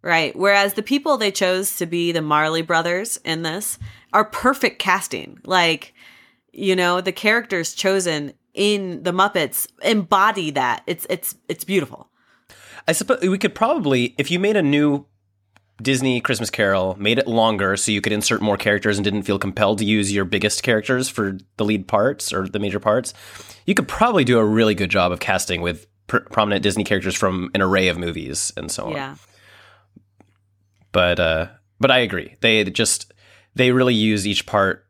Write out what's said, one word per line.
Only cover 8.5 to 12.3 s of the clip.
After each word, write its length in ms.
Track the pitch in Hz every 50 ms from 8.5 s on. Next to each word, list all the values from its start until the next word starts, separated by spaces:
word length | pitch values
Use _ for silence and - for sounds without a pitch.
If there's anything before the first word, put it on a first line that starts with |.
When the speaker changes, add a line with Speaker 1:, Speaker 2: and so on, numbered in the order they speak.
| _
Speaker 1:
in 500 | - 202 208 208 202 196 185 175 - -
the 80 | 180
Muppets 560 | 175 185 190 202 202 185 151 - - - - - _ _ -
embody 680 | - 226 214 180 - 208 190 196 220 214 202 170 151
that. 320 | 139 139 127 123 117 - _
It's, 180 | - - - - -
it's, 260 | 185 180 - - - _ _ -
it's 160 | 165 - -
beautiful. 420 | - 196 190 143 - - - - _ _ _ _ _